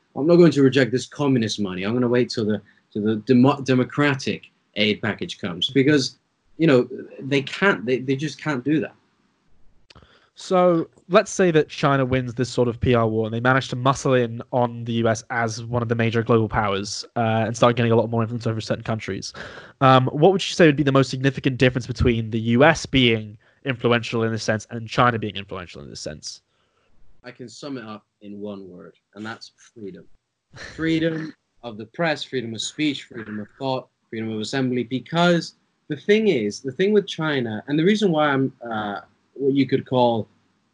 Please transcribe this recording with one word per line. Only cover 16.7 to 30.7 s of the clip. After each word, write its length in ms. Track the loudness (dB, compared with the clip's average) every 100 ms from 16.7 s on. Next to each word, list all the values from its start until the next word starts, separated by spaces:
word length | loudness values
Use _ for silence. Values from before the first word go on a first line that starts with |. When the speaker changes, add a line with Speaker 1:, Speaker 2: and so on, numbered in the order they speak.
| -2 -6 -10 -8 -2
Speaker 2:
uh, 260 | 0 0 -2
and 120 | 2
start 180 | 2 4
getting 160 | 2
a 40 | 2
lot 120 | 2
more 120 | 0
influence 260 | -2 -4 -4
over 140 | -6
certain 240 | -4 -6 -4
countries. 480 | -6 -6 -8 -10 -14 -18 -18 -20 _
Um, 260 | 6 6 4
what 180 | 4 4
would 100 | 4
you 120 | -2 4
say 100 | 4
would 120 | 6
be 60 |
the 100 | 2
most 160 | 2 2
significant 480 | 0 -2 0 -4 2
difference 280 | 2 2 -8
between 440 | 0 2 2 -2
the 80 | -4 2 6
U 80 |
S 220 | 6 4 0
being 520 | 2 4 2 -4 -16 _ _ -8
influential 580 | -2 2 0 0 -2
in 80 | -2
this 100 | -2
sense 240 | -2 -4 -4
and 180 | -14 -6
China 320 | 2 2 2
being 160 | -4 -10
influential 460 | -12 -12 -12 -16
in 80 | -16
this 100 | -14
sense? 420 | -12 -12 -16 -18 _ _ _ _ _ -20 -20 -20
Speaker 1:
I 100 | -20
can 180 | -18 -18
sum 280 | -16 -12 -12
it 60 |
up 220 | -12 -16 _ _
in 180 | -18 -14
one 300 | -12 -12 -16
word, 260 | -18 -20 _ _ -16
and 100 | -14
that's 260 | -14 -18 _ _
freedom. 320 | -18 -16 -16 -20 -20 _ _ _
Freedom 800 | -20 -18